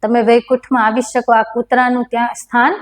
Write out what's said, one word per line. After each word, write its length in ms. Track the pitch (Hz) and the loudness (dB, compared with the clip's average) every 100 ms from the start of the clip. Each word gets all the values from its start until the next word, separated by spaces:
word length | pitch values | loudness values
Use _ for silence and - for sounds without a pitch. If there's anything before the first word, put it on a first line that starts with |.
તમે 200 | 214 240 | 0 0
વૈકુંઠમાં 640 | 220 233 233 254 - 254 220 | 4 2 2 -4 0 0 0
આવી 160 | 220 | -2
શકો, 320 | 247 247 240 | -4 -4 2
આ 80 | 226 | 2
કૂતરાનું 640 | 220 226 240 254 247 247 247 | 2 -4 -2 0 0 0 -4
ત્યાં 240 | 233 240 | -4 -4
સ્થાન 420 | - - 240 254 - | -6 -4 0 0 0